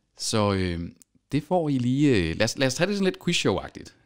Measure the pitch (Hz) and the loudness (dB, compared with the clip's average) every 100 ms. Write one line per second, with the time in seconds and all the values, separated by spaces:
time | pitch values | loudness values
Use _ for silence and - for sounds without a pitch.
0 | _ - - 113 104 98 92 85 85 - | _ -10 -2 0 2 2 0 -4 -8 -12
1 | _ _ - 139 - 185 151 135 123 131 | _ _ -6 -4 -2 -2 0 0 0 2
2 | 147 110 82 85 104 - 131 123 180 202 | 4 4 2 0 -2 0 -2 0 -2 0
3 | 190 185 - 170 131 90 - - - _ | 0 -2 -2 0 0 0 -4 -14 -20 _